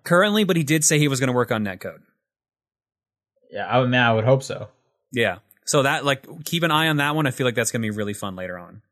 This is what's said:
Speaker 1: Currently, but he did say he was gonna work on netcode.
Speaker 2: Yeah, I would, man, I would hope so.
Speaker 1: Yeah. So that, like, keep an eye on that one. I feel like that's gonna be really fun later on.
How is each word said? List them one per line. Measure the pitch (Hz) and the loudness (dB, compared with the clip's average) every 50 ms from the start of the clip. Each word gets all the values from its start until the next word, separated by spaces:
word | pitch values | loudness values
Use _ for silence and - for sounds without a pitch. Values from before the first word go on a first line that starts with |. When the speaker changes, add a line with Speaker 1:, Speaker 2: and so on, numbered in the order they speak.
| _ | _
Speaker 1:
Currently, | - 175 175 196 214 202 214 214 | 2 4 4 4 4 4 2 2
but | 175 190 | 2 2
he | 170 160 | 0 2
did | 131 156 160 151 | 2 0 2 2
say | - 160 147 | 2 4 4
he | 151 147 | 2 2
was | 135 123 | 2 0
gonna | 135 131 123 | 0 0 2
work | 123 120 - | 0 0 0
on | 123 110 107 | 0 -2 -2
netcode. | 101 92 90 - 95 80 78 _ _ _ _ _ _ _ _ _ _ _ _ _ _ _ _ _ _ _ _ _ _ _ _ _ _ _ _ _ _ | -4 -6 -8 -10 -12 -12 -14 _ _ _ _ _ _ _ _ _ _ _ _ _ _ _ _ _ _ _ _ _ _ _ _ _ _ _ _ _ _
Speaker 2:
Yeah, | - 101 98 | -10 -10 -6
I | 87 110 127 | 0 0 0
would, | 131 123 | 2 2
man, | 123 123 123 | 2 4 4
I | 117 113 | 4 4
would | 110 107 | 2 4
hope | 123 135 135 - | 4 2 2 0
so. | - - - 110 - _ _ _ _ _ _ _ _ - | -6 -10 -10 -10 -14 _ _ _ _ _ _ _ _ -2
Speaker 1:
Yeah. | 120 113 101 90 98 _ _ _ _ _ | 0 0 0 -2 -4 _ _ _ _ _
So | - - 151 131 | 0 2 2 2
that, | 139 147 156 127 | 2 0 0 0
like, | 143 135 - - - - - 151 | -2 -2 -2 -4 -16 -18 -16 -10
keep | - - 170 165 | -6 -4 -2 0
an | 170 | 2
eye | 151 151 160 160 | 2 2 2 2
on | 156 147 | 2 0
that | 143 147 151 | 0 0 0
one. | 156 151 | 0 0
I | 135 117 | 0 0
feel | - 135 | 0 -2
like | 127 113 | -2 0
that's | 123 117 - - | 0 -2 -2 -2
gonna | 123 113 | -4 -4
be | 107 | -4
really | 104 104 107 101 101 | -4 -4 -6 -6 -6
fun | - - 101 95 | -8 -8 -10 -10
later | 92 92 92 90 | -10 -10 -10 -10
on. | 90 87 85 87 104 _ _ | -12 -14 -16 -20 -20 _ _